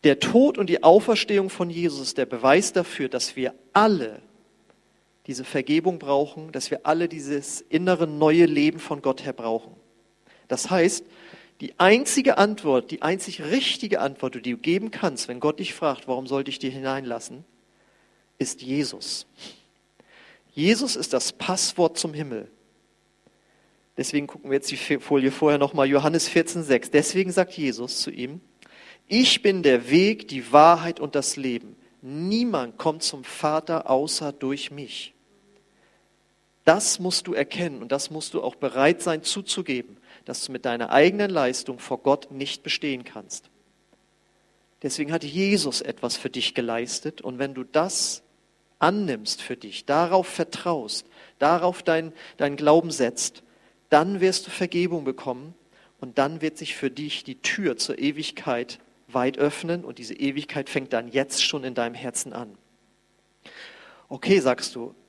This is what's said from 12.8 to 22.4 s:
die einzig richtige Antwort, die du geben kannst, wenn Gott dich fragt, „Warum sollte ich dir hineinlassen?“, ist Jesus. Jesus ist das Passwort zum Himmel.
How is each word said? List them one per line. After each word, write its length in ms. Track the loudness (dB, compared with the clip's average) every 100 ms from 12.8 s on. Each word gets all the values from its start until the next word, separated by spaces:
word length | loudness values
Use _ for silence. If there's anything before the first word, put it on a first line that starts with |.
| 0
die 120 | -4
einzig 400 | -2 -2 -4 -10
richtige 580 | -2 0 0 -4 -2 -2
Antwort, 360 | -2 -4 -8 -6
die 160 | -6
du 40 | -4
geben 340 | 0 0 -2
kannst, 380 | -2 -4 -4 -8
wenn 120 | -2
Gott 180 | -2 -2
dich 160 | -8
fragt, 340 | -4 -2 -2 -4
„Warum 180 | -6 -2
sollte 240 | -4 -4
ich 80 | -6
dir 100 | -8
hineinlassen?“, 760 | -6 -6 -6 -6 -10 -10 -18 -20 _ _ _ _ _ _ _ _ _
ist 240 | -8 -6
Jesus. 640 | -6 -4 -4 -6 -10 -10 -12 _ -20 -20 _ _ _ _ _ -20 -20 _ _
Jesus 440 | 0 2 4 2 -4
ist 160 | -2
das 200 | -2 -2
Passwort 680 | -6 -4 -2 -2 2 2 2
zum 160 | -6
Himmel. 360 | -6 -8 -8